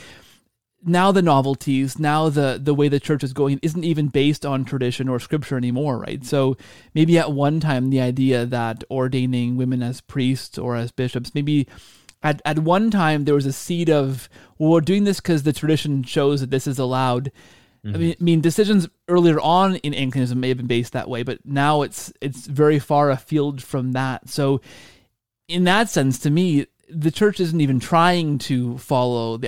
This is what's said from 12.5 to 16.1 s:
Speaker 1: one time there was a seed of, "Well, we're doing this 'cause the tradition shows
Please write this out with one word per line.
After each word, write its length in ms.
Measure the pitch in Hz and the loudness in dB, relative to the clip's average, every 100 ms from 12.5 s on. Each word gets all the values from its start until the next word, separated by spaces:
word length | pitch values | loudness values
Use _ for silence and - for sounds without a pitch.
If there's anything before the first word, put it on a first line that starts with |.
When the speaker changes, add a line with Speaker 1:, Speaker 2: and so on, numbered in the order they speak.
| 156 | -2
Speaker 1:
one 300 | 160 185 226 | 2 2 2
time 340 | 208 160 151 | 2 2 2
there 100 | 147 | 2
was 120 | 147 139 | 2 0
a 60 | |
seed 360 | 135 - 175 165 | -4 -6 -2 2
of, 380 | 151 135 131 - - - - | 2 2 -4 -10 -20 -20 -2
"Well, 120 | 156 | 2
we're 100 | 165 | 4
doing 240 | 147 196 | 4 2
this 160 | 202 190 | 0 -2
'cause 220 | - 160 | -2 0
the 80 | 143 | 0
tradition 500 | 147 151 156 151 139 | -2 0 0 0 -4
shows 380 | 123 | -2